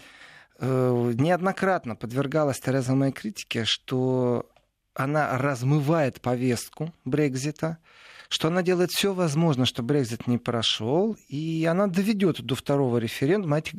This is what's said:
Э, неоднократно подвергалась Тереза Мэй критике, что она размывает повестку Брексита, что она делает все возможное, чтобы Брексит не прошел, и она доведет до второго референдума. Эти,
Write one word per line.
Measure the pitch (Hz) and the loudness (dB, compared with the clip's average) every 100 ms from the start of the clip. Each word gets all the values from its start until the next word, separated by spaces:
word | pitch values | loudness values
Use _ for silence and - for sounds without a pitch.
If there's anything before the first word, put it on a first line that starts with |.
| - - - - - - | -20 -20 -20 -20 -20 -6
Э, | 127 131 127 120 120 117 | -2 2 2 2 2 2
неоднократно | 160 180 190 - 190 180 123 104 | 2 2 0 0 0 0 -2 -10
подвергалась | 110 127 139 156 143 120 | -6 -4 -2 0 0 -2
Тереза | - 135 127 135 | -2 -2 2 2
Мэй | 135 | 2
критике, | - - - - 117 107 | -2 -10 -10 -8 -4 -2
что | - - 127 127 127 123 120 - _ _ _ _ - | -4 -4 -2 0 2 0 0 -4 _ _ _ _ -4
она | 135 151 135 123 | -2 0 0 0
размывает | 143 120 131 151 139 165 131 - | 0 0 0 2 2 2 0 -2
повестку | 123 123 127 113 - - 160 - 131 | -4 0 0 -2 -4 -10 -10 -8 -4
Брексита, | 139 147 127 147 - 160 165 _ - - - - | 0 0 0 -6 -4 -6 -6 _ -20 -20 -20 -8
что | - 160 | -2 0
она | 180 | 0
делает | 180 175 180 | 2 2 0
все | - 202 | 0 -2
возможное, | 185 170 147 170 127 123 | 0 0 4 2 4 0
чтобы | - 117 | 0 0
Брексит | 147 117 117 - | 0 0 -4 -2
не | 120 | 0
прошел, | - 117 - - 110 160 220 202 - | 0 -2 0 -2 0 2 0 -4 -8
и | 139 160 160 160 | -6 -4 -2 0
она | 175 202 | 2 2
доведет | 175 196 202 190 - | 2 0 2 2 0
до | 120 131 | -4 -4
второго | - 143 131 120 | 0 2 4 2
референдума. | 113 - 139 208 170 151 | 0 -2 0 2 2 -2
Эти, | - | -2